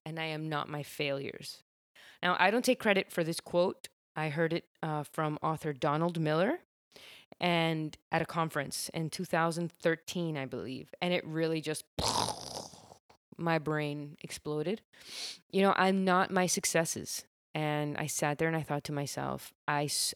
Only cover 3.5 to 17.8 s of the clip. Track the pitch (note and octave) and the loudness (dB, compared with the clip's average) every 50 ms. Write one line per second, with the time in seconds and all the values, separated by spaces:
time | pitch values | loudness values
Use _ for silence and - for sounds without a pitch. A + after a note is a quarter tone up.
3.5 | - F3 F3 F#3+ - - - - - _ _ _ _ D#3 D#3 D#3 C#3+ D#3+ E3+ D#3+ | 2 4 4 2 0 -4 -12 -18 -18 _ _ _ _ -2 -2 -2 2 2 2 2
4.5 | E3 E3 - _ _ _ - D#3+ D3+ D3+ D3 - - - D#3 D3+ D3+ - - D#3+ | 2 0 -4 _ _ _ -4 -2 -2 -2 -4 -4 -2 -2 0 0 0 0 0 -2
5.5 | D#3+ - - D#3 D3 B2+ E3 D#3 C#3+ D3+ E3 F3 E3+ E3 D#3+ D3+ D#3 D#3+ F3+ A3 | -2 0 -2 -4 -2 0 2 2 4 4 2 2 2 2 2 4 4 4 4 4
6.5 | D#4+ F4+ - _ _ _ _ _ _ - - - - - - _ - _ - F3+ | 2 -2 -6 _ _ _ _ _ _ -20 -20 -20 -20 -20 -20 _ -8 _ 2 2
7.5 | F3 E3 E3 E3 D#3+ D#3 D#3 D3+ - - _ _ - E3 E3 - - E3+ D#3+ D#3+ | 4 4 4 2 2 0 -2 -4 -6 -12 _ _ 0 0 0 0 0 -2 -2 0
8.5 | - D3+ C#3 C#3+ - - - - - E3 D#3+ D3+ - - F#3 - - E3 E3 E3 | 0 -2 -4 -2 -4 -6 -8 -6 -4 -4 -4 -4 -4 -6 -4 0 2 2 2 2
9.5 | D#3+ E3+ F3 D#3+ - _ - E3+ E3 D#3+ - - - F#3 F3 E3 D#3 C#3+ C3+ B2 | 0 0 -4 -4 -6 _ 0 0 0 2 -4 -8 -4 -2 -2 -2 -2 -4 -4 -4
10.5 | B2 B2 F2 A#2 C3 B2+ - - - - F3+ F3+ F3 F3+ - - D#3 D#3+ E3 D#3+ | -6 -6 -6 -6 -8 -10 -10 -14 -8 -4 0 0 0 0 0 -2 -2 0 0 0
11.5 | E3 D#3+ D3 D#3 D3+ - - _ _ - - G#2+ - - - - - - - - | 0 -2 -2 -2 -4 -6 -6 _ _ -2 0 0 2 2 0 0 -2 -6 -10 -12
12.5 | - - - - - - - - - - _ _ - _ _ _ - - E3 E3+ | -12 -12 -12 -12 -16 -20 -20 -20 -20 -20 _ _ -20 _ _ _ -10 -4 -2 0
13.5 | E3 D#3+ D3 D#3 D#3 D3+ D3+ D3 D3 D3+ D3 D3 D3 - - - - - - D3+ | 0 0 0 0 -2 -2 -2 -2 -4 -6 -8 -12 -14 -16 -14 -12 -12 -10 -8 -6
14.5 | D3+ D3+ D3+ E3+ G#3+ A3 - _ _ - - - - - - - - - _ _ | -4 -4 -2 -2 -4 -6 -8 _ _ -20 -18 -14 -12 -10 -10 -10 -10 -12 _ _
15.5 | - G3 F#3+ G3 - - F#3 F#3+ F#3+ G3 F#3+ F#3 F3+ F3+ F#3+ - - F#3+ F#3 E3+ | 2 4 6 6 6 6 4 4 4 4 4 4 4 4 4 4 2 2 2 2
16.5 | - F#3+ - - - E3 E3 D#3 - G#2 D#2+ - - - - _ _ _ _ _ | 2 0 0 2 2 2 2 2 -2 -6 -6 -6 -8 -10 -10 _ _ _ _ _
17.5 | _ D3+ D#3 D3+ D3+ D3+ | _ -2 -2 0 0 0